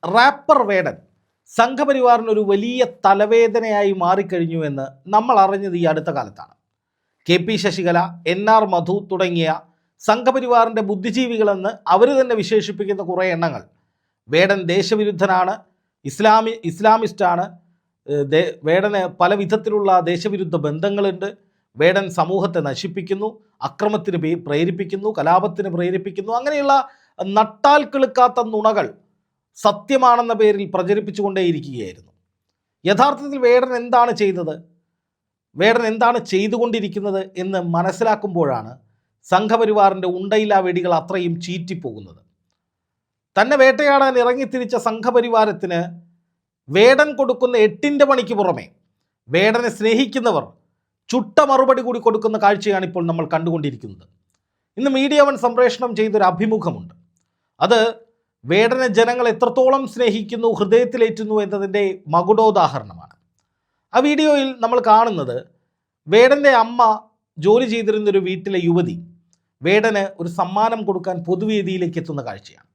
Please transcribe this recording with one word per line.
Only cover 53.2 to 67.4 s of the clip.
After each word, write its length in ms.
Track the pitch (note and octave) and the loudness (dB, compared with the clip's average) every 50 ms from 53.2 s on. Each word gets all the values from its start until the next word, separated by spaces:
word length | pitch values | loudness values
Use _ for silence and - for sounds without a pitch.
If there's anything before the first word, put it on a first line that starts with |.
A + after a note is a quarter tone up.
| E3 D#3+ - | -4 -4 -4
കണ്ടുകൊണ്ടിരിക്കുന്നത്. 720 | D#3+ E3 E3+ E3+ E3 D3 C#3+ B2 G#2+ - A2 F#2+ F2 F2 _ _ _ _ _ _ _ _ _ _ _ _ _ _ - | -4 -2 -2 -4 -4 -4 -6 -8 -8 -16 -18 -18 -20 -20 _ _ _ _ _ _ _ _ _ _ _ _ _ _ -4
ഇന്ന് 140 | B3+ C#4 C4+ C4 | -2 0 0 0
മീഡിയ 240 | C4+ C#4 D4 D4 C#4+ C#4+ | 0 2 4 4 4 4
വൺ 80 | C#4 - A#3+ | 2 0 -2
സംപ്രേഷണം 440 | B3 A#3+ A#3+ B3 A#3+ - - B3+ A#3+ A3+ F#3 | -2 2 2 2 2 2 -2 -6 -6 -2 -2
ചെയ്തൊരു 260 | G#3+ A3 G3+ G#3+ G3 F#3 F3+ | -2 0 2 2 2 2 0
അഭിമുഖമുണ്ട്. 600 | E3+ G#3+ A3 A3 A3 - E3+ B2+ A2 - - - _ _ _ _ _ _ _ _ _ _ _ _ _ | 0 -2 -2 -2 -2 -2 -4 -6 -8 -12 -18 -20 _ _ _ _ _ _ _ _ _ _ _ _ _
അത് 200 | C#3 F#3 A#3 A3+ A3 A#3 A3+ - _ _ _ _ _ _ _ _ _ B2 | 2 2 4 4 4 0 -2 -8 _ _ _ _ _ _ _ _ _ 0
വേടനെ 360 | E3 G3 A3 A#3 B3 C4 C4 B3 G3 A3 | 2 2 2 2 2 0 -2 0 2 2
ജനങ്ങൾ 280 | A#3 A3+ A#3+ B3 B3 A#3 | 2 2 2 0 0 -2
എത്രത്തോളം 520 | A3 A3+ B3 A#3 A#3+ C4 B3+ C4 C4+ C4+ C4+ A#3 - | 0 0 -2 -2 2 2 2 4 2 2 -2 -6 -4
സ്നേഹിക്കുന്നു, 560 | A3+ B3 A3+ G3 A3+ G#3 - A#3+ A3+ A3+ A#3 G#3+ D3+ | -2 -2 0 0 -2 -6 -8 -8 -2 -2 -2 0 0
ഹൃദയത്തിലേറ്റുന്നു 800 | G3+ F#3+ G#3+ A#3 B3 A#3+ A#3+ B3 A#3 A3+ A3+ A3 A3 G#3+ G#3+ G#3+ G#3 | 0 2 4 2 2 2 0 0 0 0 -2 -6 -6 -4 -2 -2 -2
എന്നതിൻ്റെ 380 | F#3 G3 G3+ G3 G3 F#3+ G#3 G3+ F#3+ F#3 F#3+ _ D3+ D#3 | -2 -4 -6 -6 -2 -2 -2 -2 -2 -4 -6 _ -2 0
മകുടോദാഹരണമാണ്. 1040 | E3+ F3 F3 G#3+ G#3+ A3 A3 G3+ G3 E3+ D3 C3+ C3+ G#2+ G2+ F2+ E2 D#2 - _ _ _ _ _ _ _ _ _ _ _ _ _ _ _ _ - | 0 2 2 2 4 4 2 4 2 0 0 -2 -6 -12 -12 -20 -20 -20 -20 _ _ _ _ _ _ _ _ _ _ _ _ _ _ _ _ 0
ആ 40 | A#3 C4+ | 0 2
വീഡിയോയിൽ 420 | D4 D4 C#4+ D#4 D4+ D4 C#4+ C4+ C4+ C4 B3 A3+ | 2 0 2 2 2 2 2 0 -2 -4 -4 -4
നമ്മൾ 160 | A3+ B3 B3+ - | 0 0 0 4
കാണുന്നത് 480 | A3 G#3+ A3 A#3 A#3 G#3 E3 C#3+ B2 A#2+ B2+ - _ _ _ _ _ _ _ _ _ _ _ _ D3+ E3+ | 4 4 6 4 2 0 -4 -4 -6 -6 -8 -10 _ _ _ _ _ _ _ _ _ _ _ _ 2 6
വേടൻ്റെ 400 | A3 A#3+ C4 C#4 D4 C#4+ C#4 C4 A#3 | 6 6 6 6 4 4 4 4 4
അമ്മ 200 | A3 A#3 A#3+ A#3+ A#3+ A3 G#3+ G#3 - _ _ _ _ _ _ - | 2 2 2 2 2 2 2 0 -6 _ _ _ _ _ _ -2